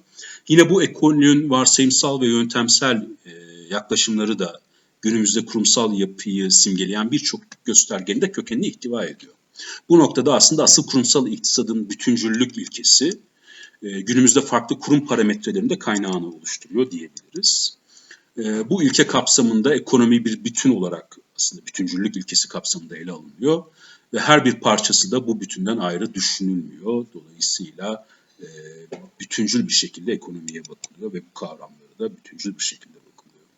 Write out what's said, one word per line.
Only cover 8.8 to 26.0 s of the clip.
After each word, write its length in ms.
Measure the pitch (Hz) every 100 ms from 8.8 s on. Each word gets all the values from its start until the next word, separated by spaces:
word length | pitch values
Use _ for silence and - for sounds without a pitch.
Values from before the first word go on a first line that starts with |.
| 123 117 87
ediyor. 280 | - - _ _ - - - -
Bu 100 | 170
noktada 340 | 139 - 127
aslında 300 | 120 - 156
asıl 240 | 135 - 123
kurumsal 400 | 135 120 147 123
iktisadın 600 | 110 - - 110 110 101
bütüncüllük 680 | 101 - 113 110 110 127 -
ilkesi, 600 | - - - - 147 214 _ _ _ - - _
e, 180 | 101 98
günümüzde 400 | 95 123 131 135
farklı 380 | - 120 - 131
kurum 260 | - 147 147
parametrelerinde 720 | 117 107 104 113 98 117 92
kaynağını 480 | - 104 98 92 85
oluşturuyor 640 | 80 - - - 104 131
diyebiliriz. 840 | 131 - - - 180 - - - - _ _ - - _ -
E, 320 | 107 107 110
bu 140 | 185
ilke 240 | 139 - -
kapsamında 680 | 131 - - 117 110 127 147
ekonomi 500 | - 127 117 117 113
bir 180 | 107
bütün 260 | 117 117 135
olarak 480 | 107 90 82 - - _ -
aslında 300 | - - -
bütüncüllük 520 | - 90 92 107 98
ilkesi 300 | 92 - -
kapsamında 500 | - - 90 82 85
ele 140 | 90
alınıyor 520 | 80 76 71 131 165 - _ - - _
ve 60 | 113
her 260 | 147 151 127
bir 140 | -
parçası 520 | 123 107 - 104 95
da 160 | 123 117
bu 140 | 104
bütünden 360 | 95 95 95 113
ayrı 360 | 90 87